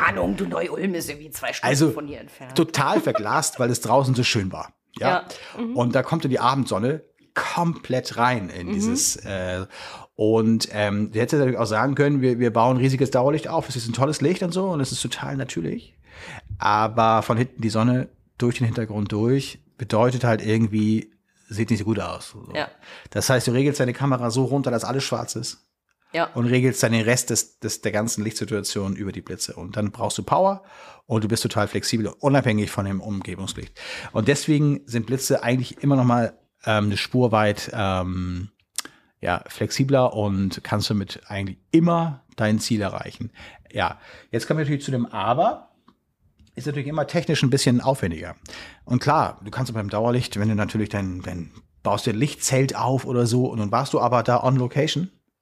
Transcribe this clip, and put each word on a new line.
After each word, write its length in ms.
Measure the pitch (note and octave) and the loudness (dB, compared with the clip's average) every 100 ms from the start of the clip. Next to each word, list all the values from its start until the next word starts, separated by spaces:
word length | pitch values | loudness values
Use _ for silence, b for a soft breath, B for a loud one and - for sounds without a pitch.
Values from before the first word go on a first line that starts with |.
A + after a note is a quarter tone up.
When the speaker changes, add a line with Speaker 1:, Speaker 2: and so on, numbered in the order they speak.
| E3+ | 0
Speaker 1:
Ahnung, 320 | - F#3 F#3+ | 0 -2 -2
du, 80 | F#3 | -4
Neu-Ulm 480 | - - - G3 | -4 -4 -4 -4
ist 160 | E3+ D3+ | -4 -6
irgendwie 180 | C#3+ D3+ | -10 -14
zwei 240 | - B2 | -8 -8
Stunden 160 | - B2 | -2 0
Speaker 2:
Also, 220 | C#3 D#3 | 4 4
Speaker 1:
von 160 | D3 D3 | 2 -6
hier 140 | C3 | -12
entfernt. 360 | - - C3 C3 | -16 -18 -4 0
Speaker 2:
total 420 | D#3+ - C#3+ G#3+ | 0 0 0 2
verglast, 580 | D3+ A2+ G#2 C#3 D3 - | 0 -2 0 0 0 0
weil 80 | B2 | 0
es 140 | A#2 | 0
draußen 320 | A2 B2+ C3 | 2 4 4
so 80 | B2+ | 2
schön 300 | A#2+ A#2 F#2 | 2 0 -2
war. 200 | E2 - _ _ - | -6 -12 _ _ -4
Ja. 280 | B2 F3+ - B B - | 0 0 -2 B B -8
Speaker 1:
Ja. 60 | |
Mhm. 140 | A#3 B3 | -4 0
Speaker 2:
Und 180 | A#2+ | 2
da 80 | B2+ | 2
kommt 220 | B2 E3 | 0 -2
dann 60 | D3+ | 0
die 100 | B2+ | 2
Abendsonne 640 | A#2+ C3+ A#2 F#2+ A#2 D#3 - _ _ | 2 2 0 0 0 -2 -8 _ _
komplett 840 | - - - E3+ D#3+ - B2+ A#2+ - | -6 -4 -2 -2 -2 -4 -4 -4 0
rein 320 | A#2+ B2 F2+ | 2 2 -4
in 200 | - F2 | -8 -4
Speaker 1:
Mhm. 40 | |
Speaker 2:
dieses, 440 | G3 G#3+ C4 - - | -2 0 0 -2 -4
äh, 500 | - G2 F#2 F#2 F#2+ B B B B | -6 -4 -4 -4 -6 B B B B
und, 540 | - G#2+ A2+ A2 A2+ - | 0 4 4 4 2 0
ähm, 400 | G#2 G#2 G2+ G#2 | 0 0 0 -2
du 80 | A2 | 0
hättest 180 | B2 D#3 | 2 2
natürlich 180 | C3 A#2 | 2 2
auch 60 | A2+ | 0
sagen 280 | G#2+ C3 | 2 2
können, 280 | C#3 C#3+ C#3+ | 2 2 4
wir, 160 | B2+ A#2+ | 2 2
wir 160 | A#2+ | 2
bauen 240 | A2+ A#2+ B2+ | 4 4 4
riesiges 320 | C3 C3 C3+ | 2 2 2
Dauerlicht 380 | C3 C3 D3+ - | 2 2 2 -2
auf, 200 | D#3+ - | -4 -4
es 80 | C3 | -6
ist 100 | A2+ | -4
ein 60 | |
tolles 300 | A2+ C#3 D3 | 0 0 2
Licht 200 | D#3 F#3 | 0 0
und 100 | F3+ | -2
so 180 | F3 G3 | -2 -2
und 100 | E3 | -2
es 120 | C3+ | -2
ist 100 | - | -4
total 340 | B2 - C3+ C#3 | -6 -6 -6 -6
natürlich. 560 | B2+ - E3 A#3+ - _ B B B B B - | -6 -4 -4 -6 -10 _ B B B B B -4
Aber 600 | - G#2 A2 A2+ A2+ A2 | 2 2 2 4 4 4
von 140 | - A2+ | 4 2
hinten 240 | - - | 0 -2
die 80 | A2+ | -2
Sonne 400 | G#2+ A#2 B2+ - - _ - | 2 4 2 0 -10 _ -2
durch 180 | B2 B2 | 0 2
den 80 | A#2 | 0
Hintergrund 460 | A#2 A2 G#2 G2+ | 0 -4 -4 -2
durch 460 | G#2+ A#2 C3+ C3+ - _ - | 0 2 2 0 -10 _ -12
bedeutet 480 | G#2+ G#2+ A#2+ B2 | 0 4 4 4
halt 160 | A#2+ A2 | 2 2
irgendwie, 680 | G#2+ A2 A2+ G#2+ G#2+ A2 - _ _ _ _ | 2 2 2 2 2 2 -2 _ _ _ _
sieht 180 | G2 A#2 | -4 0
nicht 120 | G#2+ | 0
so 40 | |
gut 160 | G2+ A2 | 2 -2
aus. 300 | E2+ E2+ - | -2 -8 -12
So. 180 | - A#2+ | -16 -10
Speaker 1:
Ja. 140 | - D3 - B B B | -6 -8 -10 B B B
Speaker 2:
Das 180 | - - | -2 2
heißt, 180 | C3 B2 | 2 4
du 40 | |
regelst 280 | A#2+ C#3+ C#3+ | 2 2 2
deine 120 | B2 | 0
Kamera 380 | B2 C#3 B2+ A#2+ | 0 0 0 0
so 140 | A#2 B2+ | 0 2
runter, 240 | C#3 C3 | 0 0
dass 140 | A#2 | -2
alles 200 | G2+ C3+ | 0 -2
schwarz 320 | C3+ A#2 B2+ - | -2 -4 -4 -8
ist. 300 | B2+ - _ _ _ _ _ | -8 -12 _ _ _ _ _
Speaker 1:
Ja. 160 | D#3+ E3+ | -4 -2
Speaker 2:
Und 140 | B2+ A#2+ | 0 2
regelst 360 | B2+ B2+ A2+ | 4 4 2
dann 100 | B2 | 2
den 100 | A2+ | 2
Rest 240 | A2 B2+ - | 4 2 0
des, 300 | A#2 - _ | -2 -4 _
des, 240 | G#2+ - | -8 -6
der 100 | F3+ | -2
ganzen 320 | G#3 A3+ - | 0 0 -2
Lichtsituation 720 | G#3 - G#2+ G#2+ G2 G#2+ G2 F#2+ | -4 -4 -4 -4 -4 -4 -4 -4
über 160 | G2+ | -6
die 80 | F#2 | -8
Blitze. 340 | - A2 - | -10 -8 -8
Und 220 | - G2+ G#2 | -10 -8 -4
dann 140 | G#2 | -4
brauchst 240 | G2+ G#2 - | -2 -4 -4
du 60 | |
Power 400 | G2+ D3+ F#3+ G3 B B B B | 0 4 4 2 B B B B
und 180 | - A2+ | -4 -2
du 40 | G#2 | 0
bist 140 | A2+ | 0
total 260 | A2 A2 G2+ | 0 0 -2
flexibel, 380 | G#2 - A#2 G#2 - | -2 -2 -2 -2 -2
unabhängig 500 | D3 C#3 B2 G#2+ G2+ | 2 4 4 2 0
von 160 | - G2 | -2 -4
dem 160 | F#2+ | -4
Umgebungslicht. 760 | G#2+ G2+ F2+ F2+ F#2+ G2+ - B B B B | -6 -8 -8 -8 -8 -10 -14 B B B B
Und 140 | A2+ G#2+ | 0 2
deswegen 520 | C#3+ - D3 D3 C#3+ - | 2 2 2 4 2 -2
sind 180 | A#2 | -6
Blitze 380 | G#2 C3 - C3+ | -2 -2 0 0
eigentlich 400 | A#2+ B2+ A#2+ - | 2 0 -2 -2
immer 140 | C#3+ C3+ | 2 4
noch 80 | |
mal, 340 | B2 A#2+ A#2 - _ _ | 4 4 0 -4 _ _
ähm, 200 | - G#2+ G#2 | 0 2 2
eine 100 | G2+ | 0
Spur 360 | - B2+ B2 | 0 2 4
weit, 380 | A2 G#2+ G#2 - | 4 4 2 -4
ähm, 760 | - G2 F#2+ F2+ F2+ F2+ F2+ F#2+ - _ - B B B _ | -4 -2 0 -2 -4 -4 -6 -8 -14 _ -12 B B B _
ja, 240 | F2+ F2 - | -2 -2 -4
flexibler 640 | - F#2 - C3+ C3+ B2+ | -6 -4 0 2 4 4
und 500 | - G#2 G2 G2 - | 2 0 0 0 -4
kannst 240 | - G#2+ - | -4 -2 0
damit 320 | G#2 G2 - - | -2 -4 -8 -10
eigentlich 320 | G2+ G2 F#2+ _ | -6 -6 -8 _
immer 540 | E4 F3 E3+ E3 C#3 _ - | 4 4 2 -2 -6 _ -2
dein 220 | A2 G#2+ | 0 0
Ziel 200 | - A2 | 0 -2
erreichen. 500 | F#2+ - - - A2+ B B B _ | -2 -6 -10 -10 -12 B B B _
Ja, 280 | G#2 F2 - B B B | -2 -2 -2 B B B
jetzt 160 | A#2 - | -4 -2
kommen 120 | D#3 | -2
wir 60 | |
natürlich 200 | D3 C#3+ | 0 -2
zu 60 | C#3+ | -2
dem 140 | C3 A#2 | -2 -2
Aber. 580 | G#2 G2 C3 G3+ - - _ _ _ _ _ _ _ - | -2 0 2 2 0 -8 _ _ _ _ _ _ _ -18
Ist 100 | - C3+ | -10 -6
natürlich 220 | D3 C#3 | -4 -4
immer 180 | D#3 C#3 | -4 -2
technisch 360 | E3 D#3+ D3+ | -2 0 2
ein 80 | C3+ | 4
bisschen 320 | C3+ - A#2+ | 4 4 4
aufwendiger. 520 | C3 - F#2+ D#2+ F2 - - B B B - | 2 0 -2 -4 -10 -14 -18 B B B -2
Und 140 | B2 | 0
klar, 380 | - D3+ G2+ - | 4 4 2 -2
du 60 | G#2 | -10
kannst 240 | B2 B2+ | -6 -4
beim 160 | A2+ G2+ | -4 -4
Dauerlicht, 500 | G#2 A#2 B2 B2 G2+ | 0 2 0 -2 0
wenn 80 | G#2+ | 0
du 60 | |
natürlich 340 | G#2 G#2 A2 G#2 | 2 0 0 -2
dein, 320 | G#2 F#2+ F2+ | -2 -4 -6
dein, 320 | F#2 F2+ D#2+ - _ _ | -8 -10 -10 -16 _ _
baust 240 | - G#2 - | -2 0 0
dir 80 | |
ein 40 | G#2 | 0
Lichtzelt 560 | D3 - - C3 C3+ | -2 -2 0 2 2
auf 300 | - A#2+ C3 | 0 0 0
oder 220 | - A#2+ A#2+ | 0 0 2
so 180 | B2 B2+ | 2 0
und 120 | A#2 | 0
dann 120 | G#2 | 0
warst 220 | A#2 C3+ | 0 2
du 80 | D#3 | 2
aber 220 | A#2+ B2 | 2 2
da 200 | A2+ A#2+ | 4 2
on 140 | B2+ C3 | 4 2
location 540 | B2 - D3 C#3+ F#3 - _ _ | 2 0 0 0 -4 -8 _ _